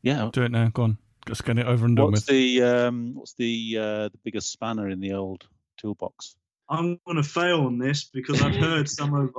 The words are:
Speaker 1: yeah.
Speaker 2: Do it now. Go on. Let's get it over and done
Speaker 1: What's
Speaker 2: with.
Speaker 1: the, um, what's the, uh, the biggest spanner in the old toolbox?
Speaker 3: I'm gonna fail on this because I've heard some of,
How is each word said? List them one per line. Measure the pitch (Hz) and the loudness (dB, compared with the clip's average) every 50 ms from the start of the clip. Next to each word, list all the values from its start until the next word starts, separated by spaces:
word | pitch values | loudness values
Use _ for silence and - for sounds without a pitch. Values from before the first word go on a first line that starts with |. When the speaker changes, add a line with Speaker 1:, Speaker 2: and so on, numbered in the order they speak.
Speaker 1:
yeah. | - 123 143 143 110 117 | -2 -2 0 0 -2 -2
Speaker 2:
Do | - 127 | 0 0
it | 123 120 | 0 0
now. | 120 113 113 113 | 2 2 2 2
Go | 110 - | 2 2
on. | 120 110 107 - _ _ _ _ - | 0 0 0 -2 _ _ _ _ -12
Let's | - 110 - | -10 -8 -6
get | - - 117 117 | -2 -2 0 0
it | 120 | 2
over | 123 120 117 113 | 2 2 2 4
and | 120 120 | 4 6
done | 110 107 101 | 6 6 6
Speaker 1:
What's | 104 107 104 | 4 2 4
Speaker 2:
with. | - 135 | 4 4
Speaker 1:
the, | 131 131 127 123 127 | 4 6 4 4 4
um, | 123 123 123 123 120 123 120 120 117 120 131 | 4 4 4 4 2 2 0 -2 -6 -8 -8
what's | - - - - | -12 -16 -14 -6
the, | - 120 117 117 117 113 113 110 110 | -4 -2 -2 -2 -2 -4 -4 -2 -2
uh, | 107 107 107 107 107 104 | -2 -2 -2 -2 -4 -6
the | - - | -8 -8
biggest | - 117 101 107 95 - | -10 -8 -6 -6 -8 -8
spanner | - - 117 110 113 110 104 98 | -8 -6 -6 -4 -4 -4 -4 -4
in | 95 92 | -4 -4
the | 95 98 98 | -4 -4 -4
old | 98 98 95 95 - - _ _ _ _ _ _ - | -4 -6 -6 -10 -12 -16 _ _ _ _ _ _ -10
toolbox? | - 107 101 - - - _ - - - - _ _ _ _ _ _ - | -8 -8 -6 -6 -8 -12 _ -14 -20 -20 -20 _ _ _ _ _ _ -6
Speaker 3:
I'm | 147 156 170 175 175 175 - | -4 -2 -2 -4 -4 -6 -8
gonna | 175 170 156 | -4 -2 -2
fail | 147 143 - 175 175 180 175 160 139 | -2 -2 0 0 2 2 2 2 2
on | 127 123 120 | 0 0 -2
this | 127 135 143 143 - | -2 -2 -2 -4 -6
because | - - 131 127 - 147 139 | -8 -10 -10 -6 -2 0 2
I've | - - - | 2 2 2
heard | 135 151 160 165 151 147 147 | 2 0 2 2 0 -2 -2
some | - - 147 147 147 | -4 -4 -4 -2 0
of, | 143 139 127 - | 0 0 -2 -4